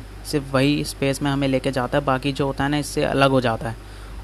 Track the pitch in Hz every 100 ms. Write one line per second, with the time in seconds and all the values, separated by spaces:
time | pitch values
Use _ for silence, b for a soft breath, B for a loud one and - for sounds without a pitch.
0 | - - - 151 139 135 139 147 147 -
1 | 139 135 147 139 139 131 139 131 120 147
2 | 143 131 143 139 139 135 139 147 143 -
3 | 147 139 139 135 120 110 113 113 B B
4 | B B